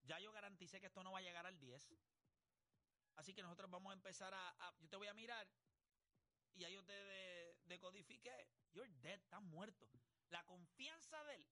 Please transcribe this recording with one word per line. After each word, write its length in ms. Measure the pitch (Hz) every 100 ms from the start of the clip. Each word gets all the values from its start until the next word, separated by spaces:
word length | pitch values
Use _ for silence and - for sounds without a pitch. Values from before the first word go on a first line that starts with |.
Ya 160 | 127 160
yo 120 | 202
garanticé 480 | 214 202 196 175 190
que 60 | 185
esto 160 | 190
no 100 | 185
va 60 | 190
a 40 |
llegar 240 | 180 170 175
al 120 | 185
diez. 360 | 135 127 - 330 _ _ - _ _ _ _ - _ _ _ -
Así 180 | 151
que 80 | 190
nosotros 280 | 180 175 196
vamos 200 | 180 190
a 40 |
empezar 380 | 190 190 180 185
a, 160 | 190 180 -
a, 140 | 180 170
yo 100 | 165
te 80 | 196
voy 120 | 208
a 60 |
mirar 340 | 208 226 233 196 - _ _ _ _ _ - _ _ _
y 60 | 190
ya 80 | 170
yo 160 | 196
te 80 | 185
de-, 680 | 202 196 190 185 180 170 170
decodifiqué. 840 | 170 180 185 190 185 262 240 - - _ -
You're 160 | 165 247 151
dead, 180 | 131 202
estás 220 | - 196
muerto. 460 | 196 156 208 202 117 127 - _ _
La 160 | 170
confianza 760 | 175 180 175 - 269 330 311 311
de 120 | 294 269
él 120 | 147